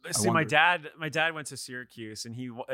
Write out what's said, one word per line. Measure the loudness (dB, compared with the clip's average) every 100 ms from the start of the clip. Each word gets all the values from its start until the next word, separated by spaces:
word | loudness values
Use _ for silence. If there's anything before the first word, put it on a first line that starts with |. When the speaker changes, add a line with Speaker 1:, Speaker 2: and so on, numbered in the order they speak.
Speaker 1:
I | -4
Speaker 2:
See, | 0 4
my | 4
Speaker 1:
wonder. | 4
Speaker 2:
dad, | 6 6 4 -2 -8
my | -4
dad | 0 0 -2
went | -8
to | -10
Syracuse, | -10 -10 -12 -12 -12 -10 -10
and |
he | -8 -8
wa-, | -8 -6